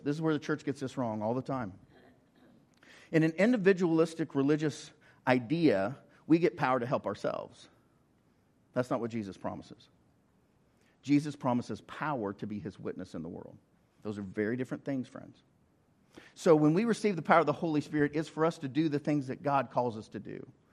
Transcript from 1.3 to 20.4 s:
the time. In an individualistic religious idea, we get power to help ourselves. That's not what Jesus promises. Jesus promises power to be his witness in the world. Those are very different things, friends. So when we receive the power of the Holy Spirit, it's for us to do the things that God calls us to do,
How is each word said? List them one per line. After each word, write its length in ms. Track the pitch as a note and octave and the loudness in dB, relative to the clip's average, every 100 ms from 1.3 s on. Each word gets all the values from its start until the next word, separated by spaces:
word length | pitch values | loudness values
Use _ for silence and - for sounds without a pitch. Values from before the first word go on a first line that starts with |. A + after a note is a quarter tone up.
the 80 | B2 | -2
time. 320 | B2+ C3+ G#2 G2 - - - _ _ _ - _ _ _ - - - | -4 -6 -6 -12 -20 -20 -20 _ _ _ -20 _ _ _ -20 -20 -2
In 120 | E3 | 2
an 100 | D#3+ D#3+ | 2 4
individualistic 1000 | G#3+ B3+ F#3 F#3 F3+ E3 E3 - D3 C#3 | 2 4 4 4 4 4 2 0 -4 0
religious 560 | C#3 D3+ D3+ - - - - _ - | 2 2 0 -4 -12 -20 -20 _ 2
idea, 680 | B2+ A2+ E3 D#3 G2 G2+ C#3 - - - | 2 2 2 4 4 0 -6 -16 -14 2
we 120 | E3 | 4
get 160 | E3+ - | 4 0
power 240 | C#3 C3 | 0 0
to 60 | A#2+ | 0
help 220 | A#2+ G2+ | -2 -2
ourselves. 600 | - - - - - - _ _ _ _ _ _ _ _ _ _ | -4 -4 -6 -10 -16 -20 _ _ _ _ _ _ _ _ _ _
That's 160 | B2 B2 | -4 -2
not 120 | B2+ | -4
what 100 | A#2 | -4
Jesus 240 | A2+ G2 - | -6 -8 -8
promises. 540 | F#2+ F#2 - - - _ _ _ _ _ _ _ _ _ _ _ | -10 -10 -14 -20 -20 _ _ _ _ _ _ _ _ _ _ _
Jesus 340 | C3+ D3 D3+ C#3+ | 2 2 2 -2
promises 460 | C3 A#2+ - G#2+ | 0 0 -2 -8
power 520 | - - D3+ C3+ G2+ | -12 -8 -4 -2 -4
to 140 | G2+ G#2+ | -6 -8
be 120 | G#2 | -8
his 200 | G#2+ - | -10 -10
witness 360 | A2 - F#2+ F2 | -10 -10 -10 -10
in 80 | |
the 60 | D#2+ | -10
world. 280 | F#2+ E2+ G#2 _ _ _ _ | -12 -14 -20 _ _ _ _
Those 140 | G#2 G#2 | -10 -8
are 40 | |
very 340 | G2 F#2 G#2 B2 | -6 -2 -2 -2
different 300 | B2+ D3 - | -4 -8 -6
things, 240 | C3+ A#2+ | -6 -6
friends. 340 | - - - _ _ _ _ _ _ _ - - - | -12 -18 -20 _ _ _ _ _ _ _ -20 -20 0
So 200 | F#3 D#3 | 6 8
when 180 | D3+ | 8
we 120 | E3 A#3 | 4 2
receive 320 | G#3 G#3 E3+ | 2 0 0
the 40 | |
power 180 | D3 E3+ | 4 6
of 80 | D#3+ | 6
the 40 | |
Holy 300 | C#3+ E3+ D3+ | 0 -2 -2
Spirit, 320 | - D3+ D3 D3+ | 0 0 2 0
it's 140 | D#3+ | -4
for 160 | D3+ D#3+ | 0 0
us 140 | - | 0
to 100 | C#3 | -4
do 180 | B2+ D#3+ | 0 0
the 120 | C#3+ | 0
things 280 | D3 D3 C3 | 0 -2 -2
that 160 | - | -4
God 280 | C#3+ C#3 A#2+ | 0 0 0
calls 260 | C3+ B2 A2 | 0 -2 -4
us 100 | G#2+ | -10
to 100 | A2 | -12
do, 260 | G2+ G2+ | -10 -12